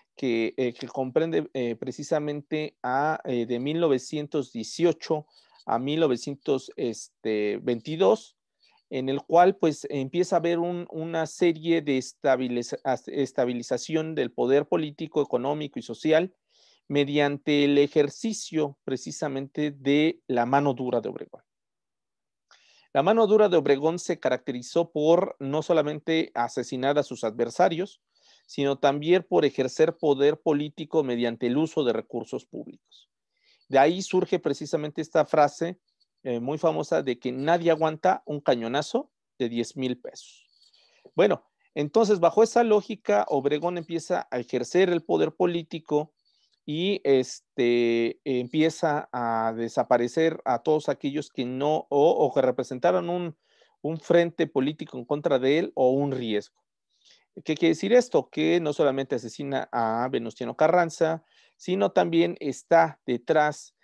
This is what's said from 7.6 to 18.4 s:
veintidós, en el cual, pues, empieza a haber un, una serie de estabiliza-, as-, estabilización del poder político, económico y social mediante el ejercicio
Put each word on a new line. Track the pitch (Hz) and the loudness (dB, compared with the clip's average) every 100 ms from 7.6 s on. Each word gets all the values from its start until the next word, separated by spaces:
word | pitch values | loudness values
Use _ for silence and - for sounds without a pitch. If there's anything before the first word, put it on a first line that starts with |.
veintidós, | 127 120 131 160 190 220 - _ _ _ _ _ - | -4 -4 -4 0 2 2 -2 _ _ _ _ _ -10
en | 131 131 | -6 -4
el | 135 | -4
cual, | - 165 180 196 | 2 4 4 4
pues, | 165 143 - | 0 -2 -6
empieza | 139 135 170 180 175 | -6 -4 -2 0 0
a | |
haber | 170 170 | 0 -2
un, | 170 175 175 | -2 -6 -8
una | 160 160 165 156 | -8 -6 -4 -6
serie | - 175 160 165 165 | 0 0 0 0 0
de | 147 131 | 0 -2
estabiliza-, | 123 - 143 127 131 120 120 135 | -2 -4 0 0 0 -4 -4 -6
as-, | 143 123 - | -4 -4 -4
estabilización | - 131 - 123 123 117 123 - 156 160 | -4 -4 -2 -2 -2 -4 -6 -2 -4 -4
del | 156 123 | -4 -4
poder | - 123 139 147 | -2 2 2 2
político, | 175 156 147 160 - | -2 -4 -8 -6 -2
económico | 139 123 127 151 143 127 | -2 -2 -2 -4 -6 -10
y | |
social | - 113 156 156 185 _ _ _ _ _ - | -12 -4 2 2 2 _ _ _ _ _ -4
mediante | 143 143 147 143 143 - 147 | 0 0 2 0 0 0 2
el | 143 143 | 4 4
ejercicio | 143 160 143 - 226 214 | 4 4 0 0 -6 -6